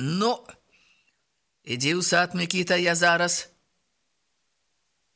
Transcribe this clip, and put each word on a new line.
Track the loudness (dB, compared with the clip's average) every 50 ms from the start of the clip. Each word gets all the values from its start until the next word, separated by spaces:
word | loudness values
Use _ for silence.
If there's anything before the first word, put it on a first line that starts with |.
| -4 -4 -2 -2
ну! | -2 -2 -2 -4 -8 -18 -20 _ _ _ _ _ _ _ _ _ _ _ _ _ _ _ _ _ _ _ _ _ _
Ідзі | -10 -6 -4 -2 -2 0
ў | 0 0
сад, | 2 2 2 0 0 -2
Мікіта, | -6 -4 -2 -2 -4 0 0 2
я | 2 2 2 2
зараз". | 4 4 4 4 2 2 0 0 -2 -4 -8 _ _ _ _ _ _ _ _ _ _ _ _ _ _ _ _ _ _ _ _ _ _ _ _ _ _ _ _ _ _ _ _ _